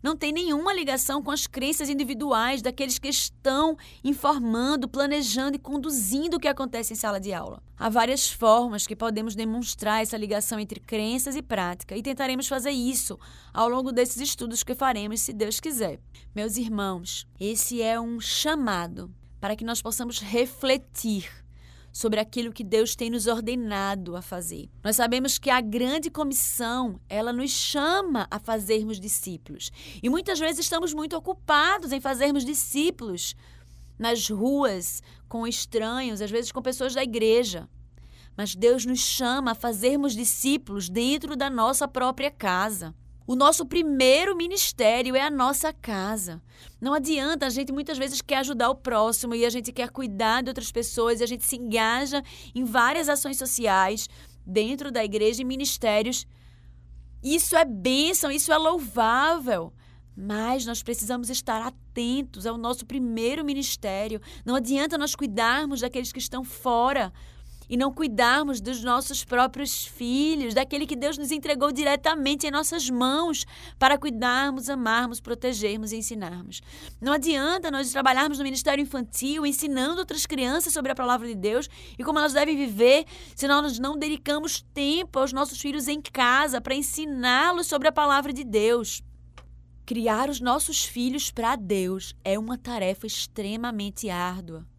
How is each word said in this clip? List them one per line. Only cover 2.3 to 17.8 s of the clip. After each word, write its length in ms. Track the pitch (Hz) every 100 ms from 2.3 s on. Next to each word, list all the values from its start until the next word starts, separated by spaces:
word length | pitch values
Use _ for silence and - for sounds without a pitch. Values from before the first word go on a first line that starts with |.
| 233 233 269
daqueles 380 | 233 247 269 247
que 80 | 262
estão 680 | 277 - - 269 269 320 311 - -
informando, 880 | 262 277 285 294 233 226 254 294 262
planejando 680 | 262 277 294 247 220 269 277
e 40 |
conduzindo 760 | - 285 285 269 196 262 330 339
o 40 |
que 100 | 294
acontece 420 | 277 262 226 226
em 40 | 226
sala 200 | 220 196
de 160 | 196
aula. 300 | 175 123 - - -
Há 100 | 226
várias 420 | 226 233 269 -
formas 560 | - 226 226 240 208 -
que 100 | 220
podemos 400 | 226 220 220 208
demonstrar 680 | 226 226 233 - 214 220
essa 160 | 220 220
ligação 420 | 208 208 208 220
entre 220 | 208 -
crenças 560 | - 220 214 247 277 269
e 40 |
prática, 540 | - 214 175 180 - 202
e 80 |
tentaremos 420 | 233 262 262 254 269
fazer 260 | 269 254
isso 460 | 269 240 254 - 185 - - -
ao 160 | - 233
longo 220 | 247 262
desses 260 | 240 247 240
estudos 460 | 277 - 240 233
que 120 | - 247
faremos, 460 | 269 226 208 220
se 100 | -
Deus 300 | 220 208 220
quiser. 400 | 320 262 202 147 - - - 208
Meus 220 | 214 214
irmãos, 680 | 226 214 196 180 180 - - -
esse 420 | 196 220 - 240